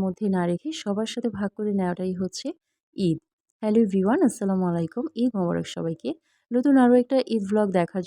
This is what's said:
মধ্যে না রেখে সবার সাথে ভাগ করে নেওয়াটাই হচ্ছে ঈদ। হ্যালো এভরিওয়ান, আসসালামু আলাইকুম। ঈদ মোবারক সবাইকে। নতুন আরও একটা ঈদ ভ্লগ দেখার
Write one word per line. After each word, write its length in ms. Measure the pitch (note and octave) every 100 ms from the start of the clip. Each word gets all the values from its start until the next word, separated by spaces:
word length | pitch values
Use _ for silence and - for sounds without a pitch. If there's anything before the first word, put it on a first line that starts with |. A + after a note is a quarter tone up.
মধ্যে 220 | F#3+ F3+ G#3
না 140 | F#3 F3
রেখে 180 | F3 D4+ D#4+
সবার 260 | G#3+ G3 A3
সাথে 140 | - A#3+ G3
ভাগ 120 | G3+ -
করে 140 | G#3 G3+
নেওয়াটাই 360 | F3+ F3 F#3 F3+
হচ্ছে 260 | F#3 - C#4 F4 _ _ _ -
ঈদ। 220 | F#3 D#3 - _ _ _
হ্যালো 200 | G#3+ A3
এভরিওয়ান, 380 | A3 F#3+ F#3+ D4 C#4
আসসালামু 360 | - G3 F#3+ F3+
আলাইকুম। 340 | E3+ E3 - D4+ A3+
ঈদ 140 | B3 G#3
মোবারক 280 | E3+ E3+ E3
সবাইকে। 440 | - E3 D#3+ A#3 D#4+ _ _ _
নতুন 240 | A#3+ C#4+ C4+
আরও 180 | B3 B3
একটা 140 | A#3+ C4+ -
ঈদ 80 | A3+ G3
ভ্লগ 180 | G#3 G#3 F3+
দেখার 240 | E3+ F#3+